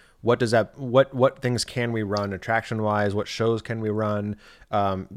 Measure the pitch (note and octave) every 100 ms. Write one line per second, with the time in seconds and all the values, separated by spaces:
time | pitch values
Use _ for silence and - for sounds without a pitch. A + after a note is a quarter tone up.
0 | _ _ G#2+ A#2+ A#2+ A2+ G2+ - C3 B2
1 | C#3 C3 C3 - B2 A#2+ - - A#2+ A2+
2 | G#2 G#2 G2+ F#2+ - A2+ - A2 G#2+ G#2
3 | G#2 G2+ G2+ - A2+ A2+ - A2+ A2 G#2
4 | G#2+ G#2 G#2 G2+ - - - G#2+ G2+ F#2+
5 | F#2+